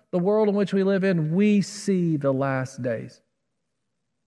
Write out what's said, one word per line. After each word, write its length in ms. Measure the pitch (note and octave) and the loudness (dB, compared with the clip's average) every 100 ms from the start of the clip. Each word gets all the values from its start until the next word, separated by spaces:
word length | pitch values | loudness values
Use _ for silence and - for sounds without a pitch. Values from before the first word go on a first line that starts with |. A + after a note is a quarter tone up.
| - | -6
the 80 | F3+ | -2
world 300 | F#3 G#3+ G#3 | 0 2 2
in 40 | |
which 200 | G3+ F#3+ | 0 0
we 100 | G3 | 0
live 220 | F#3+ G3 G3 | 0 2 2
in, 280 | F3 D#3 | 0 0
we 280 | F3+ G#3+ G#3 | 2 4 2
see 560 | - - - F#3 E3+ D3+ | 0 -4 -2 0 2 0
the 160 | C#3 | 0
last 500 | C3+ C3+ C3 B2+ - | 0 -2 -2 -4 -6
days. 380 | B2 A2+ B2 - _ _ _ _ _ _ _ _ _ _ | -6 -6 -8 -18 _ _ _ _ _ _ _ _ _ _